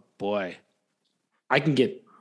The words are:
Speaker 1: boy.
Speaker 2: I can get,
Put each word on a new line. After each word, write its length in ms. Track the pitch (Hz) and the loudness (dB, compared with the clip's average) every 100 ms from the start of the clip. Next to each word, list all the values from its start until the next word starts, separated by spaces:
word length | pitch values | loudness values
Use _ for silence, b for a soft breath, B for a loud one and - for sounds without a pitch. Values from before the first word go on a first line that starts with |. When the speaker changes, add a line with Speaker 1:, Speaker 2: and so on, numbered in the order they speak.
| _ _ | _ _
Speaker 1:
boy. 400 | 98 104 92 85 _ _ _ _ _ _ _ _ _ | -4 -4 -6 -12 _ _ _ _ _ _ _ _ _
Speaker 2:
I 100 | 135 | 0
can 140 | 147 | 2
get, 300 | 127 113 - _ b | 2 0 -2 _ b